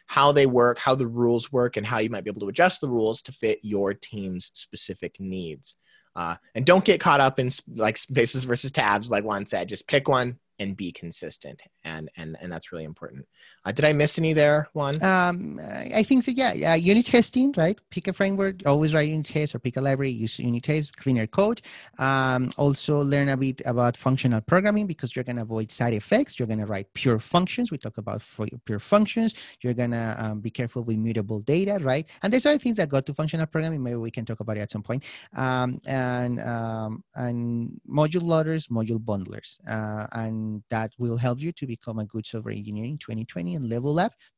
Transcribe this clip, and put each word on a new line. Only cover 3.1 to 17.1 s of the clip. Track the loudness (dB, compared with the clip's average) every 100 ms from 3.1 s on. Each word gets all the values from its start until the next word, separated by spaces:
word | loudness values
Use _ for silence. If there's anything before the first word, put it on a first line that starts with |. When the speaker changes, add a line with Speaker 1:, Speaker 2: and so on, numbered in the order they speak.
| 0
Speaker 1:
to | -8
fit | -4 -2 -2
your | -2 0 0
team's | -2 -8 -8 -6 -6 -8
specific | -14 -14 -10 -10 -8 -10 -10
needs. | -8 -8 -8 -12 -16 -20 _ _ _ -8
Uh, | -6 -8 _
and | -2
don't | 6 6 6
get | 4
caught | 6 6
up | 4 2
in | -2
s-, | -4 -8
like, | 0 0 0
spaces | -2 2 2 0
versus | -2 -2 -2
tabs, | 0 2 2 0
like | -2
Juan | -2 -4
said. | -4 -6 -6
Just | -8 0
pick | 0 2
one | 2 2 -6 _ -8
and | -8 -6
be | -8
consistent. | -8 -12 -10 -12 -12 -16 -18 -20 _
And, | -12 -10 -12 -12
and, | -14 -12
and | -12
that's | -12 -12
really | -12
important. | -12 -14 -16 -16 -20 _ -20 _
Uh, | -8
did | 2
I | 2
miss | 4 2 2
any | 2
there, | 4 4 4 0
Juan? | -4 -2 0
Speaker 2:
Um, | 2 4 2 0 -6 -10
I, | -10 -10 -2 0
I |
think | 4 4
so, | 2
yeah. | 0 0
Yeah, | 2 2
unit | 4 6 4
testing, | 6